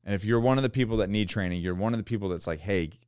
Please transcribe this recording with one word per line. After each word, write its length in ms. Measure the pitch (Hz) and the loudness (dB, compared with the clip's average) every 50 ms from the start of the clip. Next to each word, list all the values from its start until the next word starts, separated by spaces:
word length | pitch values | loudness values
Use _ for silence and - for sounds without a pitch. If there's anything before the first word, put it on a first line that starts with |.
| _ | _
And 120 | - 101 | -2 -2
if 100 | 95 95 | -2 2
you're 140 | 107 117 117 | 2 2 4
one 180 | 117 127 131 | 4 4 4
of 60 | 135 135 | 4 2
the 60 | 123 | 0
people 280 | - 131 127 110 113 | 2 0 0 2 2
that 120 | 110 98 92 | 0 0 2
need 200 | 101 107 104 90 | 2 0 0 0
training, 320 | - 110 95 90 90 87 | 0 -2 0 0 -2 -2
you're 140 | 85 92 90 | -2 -2 -2
one 180 | 90 101 113 117 | 0 0 0 0
of 60 | 113 | -2
the 40 | 104 | -2
people 260 | - 113 104 98 95 | -4 -4 -4 -2 -4
that's 180 | 87 85 - | -4 -4 -4
like, 140 | 87 82 78 | -6 -6 -6
"Hey, 300 | 80 101 101 90 82 78 78 _ _ | -2 0 0 0 0 -2 -6 _ _